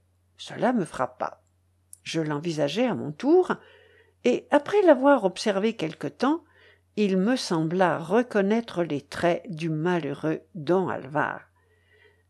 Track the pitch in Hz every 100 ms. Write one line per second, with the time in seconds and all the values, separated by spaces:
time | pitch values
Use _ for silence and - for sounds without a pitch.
0 | _ _ _ - - 135 202 247 160 -
1 | 127 - 78 - _ _ _ _ _ -
2 | - 165 156 147 170 151 143 175 247 143
3 | 123 151 262 359 359 - - - _ _
4 | _ _ 247 247 - 294 294 415 359 254
5 | 269 277 190 180 226 190 220 226 156 -
6 | 147 - 254 330 - _ - _ _ -
7 | 208 190 196 254 - 165 160 180 180 139
8 | 160 214 247 214 196 226 233 175 170 143
9 | - - 175 170 - 156 165 156 170 175
10 | 143 139 151 156 - 175 143 185 165 107
11 | - 147 117 - - _ _ _ _ _
12 | _ _ _